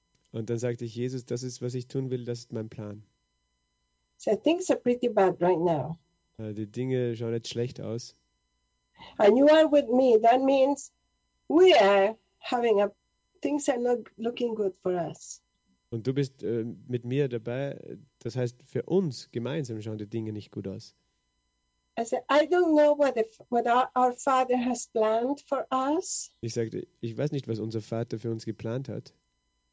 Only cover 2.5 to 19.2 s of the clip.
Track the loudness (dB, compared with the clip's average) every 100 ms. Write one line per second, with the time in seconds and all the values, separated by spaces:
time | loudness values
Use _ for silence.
2.5 | -10 -10 -10 -12 -14 -20 _ _ _ _
3.5 | _ _ _ _ _ _ _ -2 0 2
4.5 | 0 0 -2 0 0 0 2 2 2 0
5.5 | 2 2 -2 -4 -10 _ _ _ -12 -10
6.5 | -8 -8 -6 -2 -2 -2 -4 -4 -6 -6
7.5 | -6 -6 -6 -8 -10 -10 _ _ _ _
8.5 | _ _ _ _ _ -18 4 6 8 8
9.5 | 8 6 4 4 4 6 6 6 4 4
10.5 | 4 4 2 -6 _ _ _ _ _ _
11.5 | 6 8 8 6 6 2 0 _ _ -6
12.5 | -2 2 2 2 -4 _ _ _ _ -4
13.5 | -2 0 0 0 -2 -4 -8 -8 -4 -4
14.5 | -2 -4 -4 -4 -2 -4 -8 -16 -20 _
15.5 | _ _ _ _ -6 -4 -2 -4 -6 -6
16.5 | -4 -6 -10 -8 -8 -4 -2 -2 -4 -6
17.5 | -6 -6 -10 -14 -18 -18 _ -10 -4 -6
18.5 | -6 _ -8 -2 0 0 -6